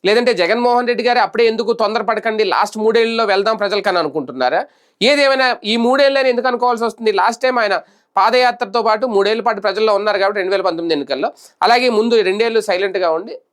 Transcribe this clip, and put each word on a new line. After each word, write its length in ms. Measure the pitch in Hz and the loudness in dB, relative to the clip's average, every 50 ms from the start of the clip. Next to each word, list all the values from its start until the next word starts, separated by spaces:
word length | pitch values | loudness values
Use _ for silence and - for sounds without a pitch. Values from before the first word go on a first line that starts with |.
| - | 2
లేదంటే 240 | 185 214 240 247 247 226 175 | 2 2 2 2 2 2 2
జగన్మోహన్ 480 | 175 170 220 240 240 247 240 247 247 240 | 0 0 0 0 2 2 2 2 0 0
రెడ్డి 140 | 240 240 226 | -4 -2 0
గారు 140 | 247 240 247 208 | 0 2 2 0
అప్పుడే 180 | - - 226 233 226 | 0 0 0 0 0
ఎందుకు 200 | 220 226 233 202 226 185 | 0 -2 -2 -4 -2 -2
తొందరపడకండి, 600 | 220 208 220 220 214 208 226 214 - 226 220 214 214 190 | -2 -2 -2 -2 -2 -2 -4 -2 -2 -4 -2 0 0 0
లాస్ట్ 260 | 147 135 202 208 - 220 214 | 0 0 -2 -2 -4 -2 -2
మూడేళ్లలో 400 | 220 220 233 226 226 226 226 226 208 | 0 2 2 0 0 0 -2 0 2
వెళ్దాం 240 | 190 196 202 170 170 196 | 2 2 2 0 -2 -2
ప్రజలకని 380 | 202 196 202 208 190 202 180 175 | -2 -2 -2 -2 -2 0 0 0
అనుకుంటున్నారా? 580 | 160 147 135 156 131 123 123 127 127 123 143 180 208 - _ _ _ _ _ _ 190 247 | -2 -2 -4 -6 -6 -6 -4 -2 -2 0 0 -2 -4 -6 _ _ _ _ _ _ 2 2
ఏదేమైనా 380 | 294 285 285 269 269 262 262 254 233 - - 208 | 4 4 2 2 2 2 0 0 -2 -2 -4 -2
ఈ 40 | 220 233 233 | -2 0 2
మూడేళ్ళని 440 | 240 262 277 277 277 277 269 262 262 247 | 2 2 4 2 2 2 2 0 0 0
ఎందుకు 140 | 233 226 254 | 0 -2 -2
అనుకోవాల్సి 320 | 240 233 247 247 240 220 233 | -2 0 0 -2 0 0 -4
వస్తుంది? 240 | 226 220 _ 233 220 202 190 | -6 -6 _ -2 0 0 2
లాస్ట్ 220 | 180 220 226 - - | 0 0 0 0 -2
టైమ్ 140 | 262 254 240 220 | -2 0 0 0
ఆయన 120 | 208 190 165 - _ _ _ _ _ _ 196 | 0 -2 -4 -4 _ _ _ _ _ _ 2
పాదయాత్రతో 640 | 190 220 240 247 254 247 240 240 240 196 190 240 214 | 2 4 4 4 2 2 0 -2 -8 -4 -4 -2 0
పాటు 180 | 214 214 214 262 254 220 | 0 0 0 -2 0 0
మూడేళ్ల 280 | 196 196 202 220 226 196 | 0 2 2 0 0 -2
పాటు 140 | 233 220 196 - | -2 -4 -2 -2
ప్రజల్లో 280 | 208 196 208 220 220 208 196 | -4 -2 0 0 0 0 0
ఉన్నారు 200 | 208 214 202 196 196 | 0 0 0 0 0
కాబట్టి 160 | 196 208 208 | 0 0 -2
రెండు 120 | 185 185 196 | -2 -2 -2
వేల 100 | 190 185 | 0 0
పంతొమ్మిది 280 | 185 170 165 170 170 160 | -2 -2 -2 -4 -2 -2
ఎన్నికల్లో, 320 | 147 139 123 139 131 175 269 - _ - - _ _ - | -4 -2 -6 -4 -4 -4 -6 -6 _ -20 -20 _ _ 2
అలాగే 240 | 202 233 247 254 247 220 | 2 4 4 2 0 0
ముందు 240 | 214 226 240 233 226 196 185 | 0 0 2 2 2 2 0
రెండేళ్లు 320 | 190 208 226 233 226 226 208 | 0 0 0 0 0 -2 0
సైలెంట్గా 420 | 208 185 180 202 196 185 196 180 165 160 | 0 -2 -2 -2 -2 -2 -2 -2 0 -2
ఉండి 180 | 165 196 233 - - _ _ | -2 -6 -8 -16 -18 _ _